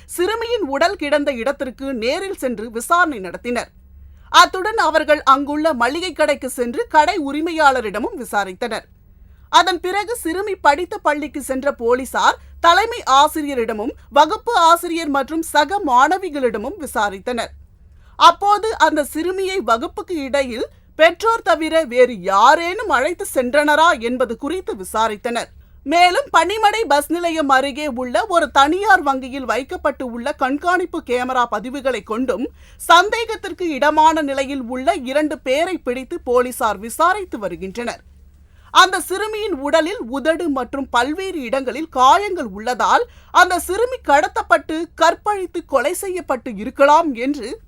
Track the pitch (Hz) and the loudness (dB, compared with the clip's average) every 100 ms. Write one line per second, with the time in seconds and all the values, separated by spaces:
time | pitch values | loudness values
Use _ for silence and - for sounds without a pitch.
0 | - - 370 453 466 466 277 277 349 392 | -14 -4 -2 -2 -2 -4 -2 0 0 0
1 | 285 294 294 240 240 - 269 - 269 240 | -2 0 0 -2 -4 -4 -8 -8 -8 -4
2 | 233 339 392 381 262 208 233 226 - 339 | -2 -2 -6 -6 -6 -6 -8 -10 0 2
3 | 339 226 180 180 240 240 - _ - - | 2 -2 -12 -10 -6 -6 -8 _ -20 -20
4 | - - - 320 359 381 415 440 320 311 | -20 -20 4 6 6 4 -4 -2 0 0
5 | 302 302 269 269 285 302 320 247 240 330 | 2 2 4 4 2 -2 -2 0 -2 -2
6 | 359 294 302 285 247 - 240 320 466 311 | -6 -2 0 0 -4 -4 -4 -4 0 2
7 | 302 392 277 294 339 320 277 254 214 208 | 2 0 -4 -4 -4 2 4 4 -4 -6
8 | 311 349 226 208 190 185 240 220 _ _ | -6 -8 -4 -4 -4 -6 -8 -8 _ _
9 | _ _ - - - 320 359 349 370 403 | _ _ -20 -20 2 2 2 -2 -4 -4
10 | 415 480 320 359 427 381 294 285 349 415 | -6 -8 -6 -6 -6 0 0 0 -4 -4
11 | 302 294 294 285 254 262 277 - 233 247 | -4 -4 -6 -10 -8 -4 -4 -4 -2 -2
12 | 262 214 220 - - - 339 359 453 480 | -2 0 0 0 -12 2 4 4 2 -4
13 | 233 277 302 320 285 254 226 214 247 - | 2 4 4 0 -6 -4 -4 -4 -8 -10
14 | - 277 311 440 466 466 330 339 349 330 | -2 2 2 0 -2 2 4 4 0 -6
15 | 311 277 269 320 320 294 302 403 302 247 | -2 -4 -2 -6 0 0 0 -2 2 4
16 | 302 370 370 285 247 214 247 403 269 240 | 4 2 -4 -2 -2 -2 -8 -10 -8 -2
17 | 208 196 254 240 - - - _ - - | -4 -4 -8 -6 -8 -12 -20 _ -20 -20
18 | - - 330 339 403 415 440 - 311 311 | -20 6 6 6 0 0 0 0 2 2
19 | 277 302 349 381 381 381 240 226 339 415 | -2 -4 -4 -4 -4 -4 -2 -2 -2 -10
20 | - 330 269 277 262 233 - _ _ - | -8 -8 -4 -2 -2 -6 -10 _ _ 4
21 | 330 359 453 453 392 311 320 320 277 247 | 4 4 -2 0 0 0 2 0 0 4
22 | 247 208 180 196 254 330 339 415 427 254 | 4 4 0 6 6 6 2 -4 0 0
23 | 302 349 403 269 247 285 294 302 339 269 | 0 -4 -4 -2 2 2 4 4 4 2
24 | 233 247 233 226 285 370 427 226 180 220 | -4 -4 -4 -4 -6 -6 -8 -10 -6 -2
25 | 226 214 240 240 165 - _ - 269 339 | -2 -4 -6 -6 -8 -16 _ -14 -2 4
26 | 359 415 571 349 339 427 415 427 320 285 | 4 4 2 2 2 2 2 2 2 0
27 | 285 339 339 320 277 262 277 262 302 240 | 0 -4 -2 -2 2 2 2 -4 -6 -6
28 | 254 294 415 339 302 285 285 370 427 370 | -2 -2 0 0 2 2 2 2 4 4
29 | 285 262 254 277 240 226 269 359 302 - | 4 -4 -6 -10 -4 -4 -4 -4 -4 -4
30 | 254 233 269 302 262 294 349 359 359 330 | -10 -6 -8 -4 -4 -2 0 0 -2 -8
31 | - 247 254 254 240 208 247 277 262 226 | -4 -4 -2 0 0 -2 -6 -4 -4 -4
32 | 196 226 247 196 359 - - - - 349 | -6 -4 -2 -4 -6 -10 -20 -14 4 4
33 | 403 453 453 427 381 349 349 262 294 311 | 4 -2 -4 -6 -8 -6 -6 0 2 4
34 | 311 320 277 269 269 277 233 254 285 381 | 4 2 -2 -4 -4 -6 -8 -2 -2 -2
35 | 247 285 302 302 262 277 370 339 - 254 | -2 -2 -2 -4 -2 0 -2 -4 -8 -10
36 | 254 339 254 247 247 240 226 196 226 262 | -10 -10 -2 0 0 -2 -4 -4 -8 0
37 | 339 415 359 254 185 170 190 208 240 - | 0 0 -6 -8 -8 -8 -10 -8 -10 -10
38 | _ - - _ _ - - 311 370 370 | _ -20 -20 _ _ -20 0 4 4 0
39 | - 381 427 427 415 269 285 330 320 480 | -4 -6 -4 -4 -6 -4 0 0 0 -6
40 | 226 269 285 330 339 262 247 277 262 247 | -8 -4 -2 -2 -2 -4 -4 -8 -2 0
41 | 262 339 381 330 233 269 254 254 320 254 | 0 -4 -6 -8 -4 -4 -4 -8 -6 4
42 | 262 359 415 349 226 196 226 240 196 277 | 6 6 2 -6 -8 -8 -6 -2 2 2
43 | 494 - - 339 370 349 - 392 494 508 | 0 -10 0 4 4 2 -2 -2 -2 -2
44 | - 285 381 453 - 330 - 320 330 - | 2 2 2 -4 0 0 0 -8 -8 2
45 | 330 339 415 392 359 349 - 262 285 349 | 2 2 -4 -4 -6 -10 -4 -2 -2 -4
46 | 392 359 - 254 262 196 240 285 277 311 | -8 -8 -6 -6 -6 -10 -10 2 6 6
47 | 330 226 262 285 220 453 | 4 -2 -4 -4 -8 -12